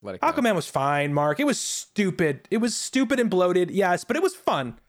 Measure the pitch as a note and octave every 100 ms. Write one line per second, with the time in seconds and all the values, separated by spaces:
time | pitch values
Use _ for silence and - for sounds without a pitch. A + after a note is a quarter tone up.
0 | G2+ F#2 D4 D#4+ A#3+ F#3 - C#3+ C#3 C#3+
1 | C#3+ C#3+ D3 D3 D4 A#3 - - - -
2 | G3 - D#3+ C#3 - A3 A#3 - - C4
3 | B3+ C4+ A#3 F#3 F3+ F3+ F3+ F#3 F#3+ F3+
4 | - C4+ F#4 - - F3 B2 A2+